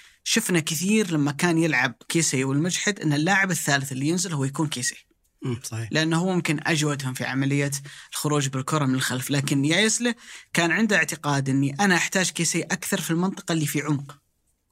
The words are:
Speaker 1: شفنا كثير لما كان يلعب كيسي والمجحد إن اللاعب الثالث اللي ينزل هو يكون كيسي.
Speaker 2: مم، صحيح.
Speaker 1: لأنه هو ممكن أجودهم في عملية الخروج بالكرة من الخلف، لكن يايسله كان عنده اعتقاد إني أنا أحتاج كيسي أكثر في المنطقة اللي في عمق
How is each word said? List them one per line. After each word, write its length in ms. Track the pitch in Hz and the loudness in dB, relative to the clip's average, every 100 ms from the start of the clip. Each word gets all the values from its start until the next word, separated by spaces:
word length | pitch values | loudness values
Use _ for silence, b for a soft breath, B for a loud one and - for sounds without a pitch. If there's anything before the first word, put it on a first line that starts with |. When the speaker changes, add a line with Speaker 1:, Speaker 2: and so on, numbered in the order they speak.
| B B | B B
Speaker 1:
شفنا 360 | - 226 - 170 | -2 0 2 0
كثير 520 | 156 156 185 220 190 | 0 -2 2 2 2
لما 200 | 156 143 | 2 0
كان 260 | 143 180 165 | 2 2 4
يلعب 380 | 165 127 131 - - | 2 2 0 -2 -2
كيسي 340 | 165 160 131 | 0 0 0
والمجحد 560 | 135 143 180 170 208 202 | 0 0 0 0 -2 -2
إن 140 | 156 | 0
اللاعب 380 | 147 165 196 190 | 2 2 2 2
الثالث 400 | 165 - 139 135 | 0 0 0 0
اللي 160 | 131 143 | -2 0
ينزل 260 | 180 185 | 0 -2
هو 100 | 147 | -2
يكون 240 | 135 139 156 | -2 0 -2
كيسي. 380 | 127 135 - _ _ _ - | -2 -6 -6 _ _ _ -8
Speaker 2:
مم، 160 | 131 117 | -6 -6
صحيح. 260 | - 113 113 | -6 -8 -2
Speaker 1:
لأنه 260 | 151 160 165 | 0 2 0
هو 160 | 185 | 0
ممكن 260 | 180 170 147 | 0 0 -2
أجودهم 500 | - 160 151 139 135 | 0 0 0 -2 -6
في 120 | 127 123 | -6 -4
عملية 460 | 131 139 143 143 139 B B B | -2 0 0 -2 -4 B B B
الخروج 360 | - 151 147 135 | -6 0 0 0
بالكرة 380 | 135 - 156 135 | -4 -2 0 0
من 100 | 131 | 0
الخلف، 360 | - 127 127 | -2 -4 -2
لكن 340 | 143 139 143 143 | -2 0 0 2
يايسله 500 | 175 220 220 240 233 B B B | 4 2 2 -2 -4 B B B
كان 180 | - 170 | 0 2
عنده 240 | 170 220 185 | 2 4 2
اعتقاد 540 | 160 151 151 139 131 | 2 -2 0 0 2
إني 260 | 135 139 139 | 2 0 2
أنا 160 | 202 170 | 4 4
أحتاج 340 | - 190 180 | 4 0 0
كيسي 320 | - 170 170 | 0 -2 -2
أكثر 400 | - 175 - 180 | -2 -4 -2 -4
في 100 | 156 | -2
المنطقة 420 | 165 190 - - | 0 0 -4 -4
اللي 120 | 165 147 | -2 0
في 160 | 151 | -2
عمق 360 | 147 139 - - _ _ _ _ _ | -2 -2 -4 -18 _ _ _ _ _